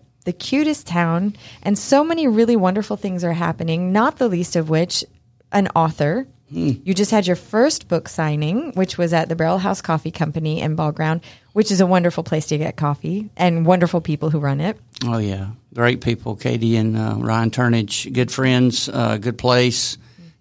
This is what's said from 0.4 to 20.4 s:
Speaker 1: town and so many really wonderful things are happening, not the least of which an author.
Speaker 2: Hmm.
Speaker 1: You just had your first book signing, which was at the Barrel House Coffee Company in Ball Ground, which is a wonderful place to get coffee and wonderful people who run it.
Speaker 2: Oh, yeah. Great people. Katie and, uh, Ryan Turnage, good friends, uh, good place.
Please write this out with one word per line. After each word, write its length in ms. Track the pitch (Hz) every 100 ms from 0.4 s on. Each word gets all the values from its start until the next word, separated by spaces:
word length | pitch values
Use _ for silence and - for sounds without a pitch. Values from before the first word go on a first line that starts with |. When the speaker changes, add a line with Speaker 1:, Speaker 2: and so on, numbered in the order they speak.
| - 269 302 294 -
Speaker 1:
town 480 | 175 170 165 202 208 - -
and 120 | - 202
so 280 | - 269
many 240 | 311 330 294
really 260 | 214 233
wonderful 420 | 233 185 196 202 208
things 280 | 202 180
are 80 | 170
happening, 580 | 170 165 160 160 160 180
not 280 | 196 254 -
the 100 | 247
least 260 | 175 175
of 140 | 175 160
which 340 | 156 180 - - _ _ _ _
an 160 | 202 190
author. 540 | - 160 160 147 196 269 _ -
Speaker 2:
Hmm. 260 | 156 156 123
Speaker 1:
You 100 | -
just 160 | 185 202
had 160 | 220 180
your 80 |
first 540 | 175 - 214 277 - -
book 200 | 165 -
signing, 640 | - 156 151 151 202 320
which 220 | 185 190 -
was 160 | 170
at 160 | 165 165
the 60 |
Barrel 240 | 170 160 185
House 240 | 190 190
Coffee 300 | - 160 160
Company 480 | - 156 160 156 160
in 160 | 156 156
Ball 160 | 156
Ground, 300 | 151 156 165 - - _
which 180 | 202 214
is 80 | 190
a 60 | 185
wonderful 340 | 185 175 165
place 240 | 165 156 -
to 100 | 151
get 180 | 156 -
coffee 540 | 147 147 160 185 214 -
and 300 | 180 165 165
wonderful 340 | 180 170 180
people 300 | 160 147 156
who 80 | 151
run 220 | 143 139
it. 180 | 165 220 _ -
Speaker 2:
Oh, 140 | 120 117
yeah. 300 | 104 95 98 113 _
Great 280 | 117 120 123
people. 340 | 120 117 120 110
Katie 400 | 123 120 113 113
and, 200 | 110 110
uh, 200 | 110 110
Ryan 320 | 117 113 113
Turnage, 600 | 117 123 117 101 - -
good 180 | 127 120
friends, 580 | - 131 127 127 117 -
uh, 280 | - 117 110
good 200 | 107 113
place. 600 | 123 123 123 117 - - - - 170 _